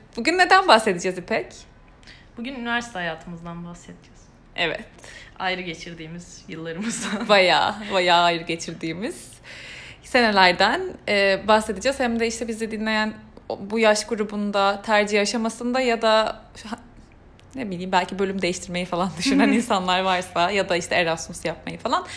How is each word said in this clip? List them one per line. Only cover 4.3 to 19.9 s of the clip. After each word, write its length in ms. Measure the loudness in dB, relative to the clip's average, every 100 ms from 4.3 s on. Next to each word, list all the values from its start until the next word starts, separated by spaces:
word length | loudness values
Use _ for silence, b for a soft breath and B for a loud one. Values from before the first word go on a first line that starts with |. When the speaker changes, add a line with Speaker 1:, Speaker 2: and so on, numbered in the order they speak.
| -20 -16 -4
Speaker 1:
Evet. 300 | -2 -2 -10 -20 B B B -6
Speaker 2:
Ayrı 220 | -4 -4
geçirdiğimiz 840 | -6 -10 -12 -14 -14 -14 -16 -20 -16
yıllarımızdan. 840 | -12 -10 -8 -6 -6 -6 -6 2
<laughs> 0 |
Speaker 1:
Bayağı, 460 | 4 6 4 2 -2 -2
bayağı 300 | 0 4 4
ayrı 200 | 4 2
geçirdiğimiz 880 | -4 -8 -8 -8 -8 -6 -8 -10 -16 -20 B B B B B B
senelerden, 760 | 0 4 4 6 6 6 2 2 -4 -8 -2
e, 320 | 2 4 2 4
bahsedeceğiz. 520 | 2 2 -4 -2 -2
Hem 200 | -2 0
de 80 | -2
işte 200 | -4 -6
bizi 240 | -6 -6
dinleyen 420 | -4 -2 0 -2 -6 -16 -20 -10
o, 100 | -8
bu 180 | -4 2
yaş 280 | 4 4 0
grubunda 760 | -4 -4 -4 -2 2 2 0
tercih 400 | 0 2 2 2
aşamasında 580 | 0 0 -4 -4 -4 0
ya 220 | 0 2
da 400 | 4 4 2 -4 -16 -18 -14
ha-, 100 | -14 -14 -20 -20 -20 -20 -20 -18 -10
ne 160 | -8
bileyim, 200 | -6 0
belki 280 | 0 0 -2
bölüm 220 | -2 0
değiştirmeyi 440 | -2 -2 -6 -6 -4
falan 240 | -2 -2
<laughs> 40 | -2
düşünen 300 | 2 4 6
Speaker 2:
Hı 40 |
hı. 40 | 4
Speaker 1:
insanlar 460 | 2 0 2